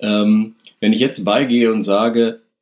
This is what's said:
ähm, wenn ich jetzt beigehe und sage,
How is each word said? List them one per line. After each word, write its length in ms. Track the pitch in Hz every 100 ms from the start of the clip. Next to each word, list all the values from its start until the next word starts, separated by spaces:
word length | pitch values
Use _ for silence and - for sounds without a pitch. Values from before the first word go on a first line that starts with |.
ähm, 560 | 107 104 104 107 110 - - -
wenn 120 | 107
ich 60 | 110
jetzt 260 | 131 131
beigehe 480 | 101 117 135 120 117
und 100 | 110
sage, 580 | 101 98 117 117 113 113 _ _